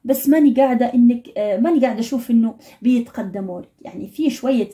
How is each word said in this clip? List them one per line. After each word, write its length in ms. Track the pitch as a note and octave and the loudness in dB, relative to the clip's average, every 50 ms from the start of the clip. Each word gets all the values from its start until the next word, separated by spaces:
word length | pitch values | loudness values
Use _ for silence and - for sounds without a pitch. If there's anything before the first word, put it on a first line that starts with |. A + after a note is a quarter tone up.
| - | -4
بس 240 | A#3 C4+ - - C#4 | -4 -2 0 2 2
ماني 260 | D4 D#4+ D4+ C#4+ A3+ | 4 4 4 4 4
قاعدة 400 | B3+ C4+ C4 B3 A#3 B3 A#3+ - | 4 2 2 2 0 0 0 2
إنك، 340 | B3 A#3+ A#3+ B3 A#3+ - - - | 4 4 4 4 2 -4 -10 -8
آه، 240 | - - - G#3 F#3+ | -6 -4 -2 -2 0
ماني 200 | A#3 E4 E4+ D4 | 0 2 2 2
قاعدة 200 | A#3+ B3 A3+ G#3 | 2 0 -2 -2
أشوف 300 | A#3 - C#4 B3+ - - | -6 -6 -6 -6 -4 0
إنه 260 | A#3 A#3 A3+ A3+ - - - - - - - | 2 2 2 0 -2 -8 -16 -20 -14 -6 -2
بيتقدموا 800 | A#3+ B3+ A#3+ A#3 - - - G3+ F#3+ F3+ G3+ F#3+ F#3 F3+ F3+ | 0 0 0 -2 -4 -8 -12 -10 -10 -8 -10 -10 -10 -10 -12
لك، 120 | F3+ - _ _ | -14 -18 _ _
يعني 280 | - - - F3+ - G3 | -20 -18 -16 -14 -16 -12
في 220 | - - D#4 C#4+ | -8 -4 -4 -4
شوية 400 | - - - B3+ C4+ A#3+ G3+ - | -4 -2 -2 -2 0 0 -2 -4